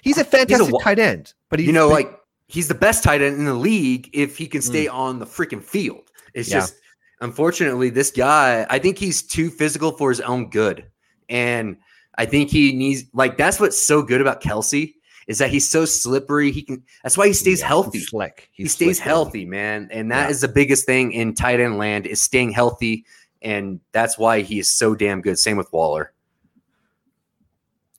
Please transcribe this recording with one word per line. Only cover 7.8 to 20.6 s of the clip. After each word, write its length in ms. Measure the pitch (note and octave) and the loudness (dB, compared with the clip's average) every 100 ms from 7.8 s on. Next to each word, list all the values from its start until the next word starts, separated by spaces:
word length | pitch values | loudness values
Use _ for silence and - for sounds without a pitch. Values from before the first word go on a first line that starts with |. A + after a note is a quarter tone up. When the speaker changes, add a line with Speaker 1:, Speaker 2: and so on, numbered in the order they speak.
| B2+ | 0
Speaker 2:
this 220 | A#2+ C#3 | 0 -2
guy, 520 | B2+ B2+ D3+ C3 A#2 G#2+ | 0 2 4 4 2 0
I 80 | C3 | 0
think 200 | F3 F#3+ | 0 0
he's 220 | G3 D3+ | -4 -4
too 300 | - - E3 | -4 -4 -4
physical 400 | - D3+ D3 D#3 | -2 -4 -2 -4
for 200 | D3+ C#3 | 0 0
his 100 | A#2+ | 0
own 280 | - B2+ A2 | -2 -4 -4
good. 380 | G#2+ G#2+ E2+ - _ _ _ - | -2 0 -2 -10 _ _ _ -6
And 480 | A#2+ A#2+ A#2+ A2 F#2 _ _ _ - | -2 -2 -2 -4 -10 _ _ _ -6
I 80 | |
think 260 | A#2 C#3+ C#3+ | 0 0 2
he 220 | D#3 C#3+ | 4 2
needs, 300 | C3 C3+ C3+ - | 2 -2 -2 -4
like, 240 | A#2 C3 B2+ | 0 0 2
that's 220 | D#3 G3+ | 0 2
what's 220 | G3+ - | 0 0
so 160 | - D3+ | 2 2
good 180 | B2 B2+ | 2 2
about 200 | C3+ A#2 | 0 -2
Kelce 540 | C#3 G#2+ A2 C#3+ D#3 _ _ _ - | -4 -4 -2 -2 -4 _ _ _ -8
is 120 | A2 | -2
that 120 | C3+ | 0
he's 180 | C#3+ - | 0 0
so 160 | D#3 | 0
slippery. 680 | D#3+ - B2 C3+ C#3 D3 D3 | 0 -2 -2 -2 -2 0 0
He 100 | B2+ | -2
can, 220 | - B2+ _ _ | -8 -12 _ _
that's 160 | B2+ - | -4 2
why 80 | G3+ | 2
he 60 | |
stays 260 | F#3+ F#3+ F#3 | 2 0 0
Speaker 1:
Yeah, 60 | - | 2
Speaker 2:
healthy. 320 | D3+ G3 G#2+ | 0 0 -4
Speaker 1:
he's 100 | - | -8
slick. 380 | A2 F#2+ - - | -8 -8 -12 -20
Speaker 2:
He 100 | - | -8
Speaker 1:
He's 100 | E3+ | -4
Speaker 2:
stays 260 | - E3+ F3+ | 0 0 0
Speaker 1:
slick, 80 | - | 0
man. 80 | |
Speaker 2:
healthy, 300 | D#3+ D3+ A2 | 0 0 -6
man. 440 | F2 F#2+ G#2 G#2+ G2 | -10 -6 -4 -6 -8
And 220 | A2 A2 | -8 -4
that 140 | B2+ C#3+ | -2 -2
Speaker 1:
Yeah. 40 | |
Speaker 2:
is 100 | C3+ | -2
the 60 | B2+ | 0
biggest 380 | C#3 | 2